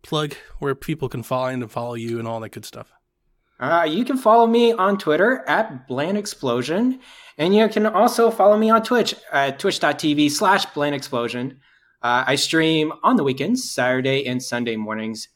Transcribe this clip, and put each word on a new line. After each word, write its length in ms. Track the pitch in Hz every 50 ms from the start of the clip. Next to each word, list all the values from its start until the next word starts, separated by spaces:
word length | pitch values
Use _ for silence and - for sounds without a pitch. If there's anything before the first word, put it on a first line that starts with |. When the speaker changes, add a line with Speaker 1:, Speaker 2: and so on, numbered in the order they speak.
| _
Speaker 1:
plug 300 | - - 151 151 147 - - - - - -
where 160 | - 143 135
people 340 | 139 - - 160 - - 127
can 140 | - 127 117
find 380 | - 135 127 127 127 127 127
and 100 | 120 107
follow 220 | - 120 117 120 120
you 240 | 117 113 117 117 117
and 80 | 113 113
all 120 | 113 113
that 80 | 113 104
good 160 | - 117 107
stuff. 260 | - - 110 - _ _ _ _ _ _ _ _ _ _ _ _ _ _ _
Speaker 2:
Uh, 280 | 120 131 165 170 170 156
you 160 | 156 190 247
can 120 | - 277 254
follow 280 | - 220 220 233 233
me 260 | 226 226 240 240 233
on 260 | 226 226 185 196 202 196
Twitter 440 | - 160 151 - 185 226 269 - - -
at 400 | 151 180 226 220 151 127 - _
Bland 280 | 127 127 147 170 202 208
Explosion, 840 | 202 208 - - - 131 117 123 127 - 160 196 240 254 262 254 - - - - - - _ -
and 160 | 147 175 196
you 120 | 214 226 214
can 200 | 220 214 214 220
also 420 | - 180 220 247 240 - 233 233
follow 260 | 226 - - 202 208
me 140 | 214 220 220
on 140 | 226 226 220
Twitch 320 | - 247 240 208 - - - - -
at 260 | - 143 139 139 131 -
twitch 220 | - 196 - -
dot 180 | - 151 143 147
T 160 | - 156 147
V 160 | 147 151 147
slash 360 | 147 - 214 190 196 196 - -
Bland 260 | - 151 143 147 143
Explosion. 680 | 139 135 - - 123 120 117 117 123 123 135 - _ _ _ _ _ _ _ _ _ -
Uh, 200 | 120 120 123 131 127
I 80 | 139
stream 580 | 139 - - - 165 160 160 160 156 156 156 160 - -
on 120 | 202 262
the 80 | 226 147
weekends, 440 | 139 131 135 135 180 247 254 - -
Saturday 580 | - - 123 127 127 127 127 135 135 139 135 127
and 140 | 123 123 127
Sunday 320 | - 123 120 120 117 113
mornings 540 | 107 107 107 107 110 110 110 113 110 - _ _